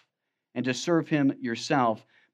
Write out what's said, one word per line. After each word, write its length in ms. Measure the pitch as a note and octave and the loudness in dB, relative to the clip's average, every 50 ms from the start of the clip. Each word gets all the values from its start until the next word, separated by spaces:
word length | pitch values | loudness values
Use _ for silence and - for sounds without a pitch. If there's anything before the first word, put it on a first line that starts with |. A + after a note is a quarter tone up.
| _ _ _ _ _ _ _ _ _ _ _ | _ _ _ _ _ _ _ _ _ _ _
and 100 | A#2+ B2 | -6 -4
to 80 | C3 B2+ | -2 -4
serve 360 | B2+ - - E3+ E3 D3+ - | -4 -2 0 0 0 2 0
him 280 | E3 D3+ C#3+ C#3 - - | 0 2 2 2 0 0
yourself. 640 | C3 A#2+ A#2 A#2 - - D#3 C#3 B2 A#2 A2 G#2+ - _ _ _ _ _ | -4 -6 -6 -6 -2 0 2 2 2 2 0 -2 -8 _ _ _ _ _